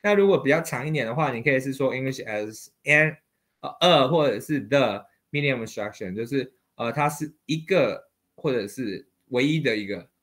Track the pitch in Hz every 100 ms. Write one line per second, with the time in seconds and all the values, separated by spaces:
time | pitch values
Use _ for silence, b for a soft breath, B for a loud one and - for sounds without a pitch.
0 | 208 202 202 185 135 156 160 131 147 156
1 | 113 131 147 120 127 131 135 131 131 127
2 | 135 131 113 107 107 110 - _ 147 147
3 | 156 151 _ _ _ _ 147 - 175 156
4 | 131 165 143 107 - 147 107 139 120 98
5 | - b _ 147 143 123 113 - 104 -
6 | 95 98 117 139 127 _ _ - 120 143
7 | 147 156 151 _ - 160 160 185 110 -
8 | _ _ _ - 156 123 101 131 113 95
9 | - _ _ 123 139 156 131 110 98 101
10 | - _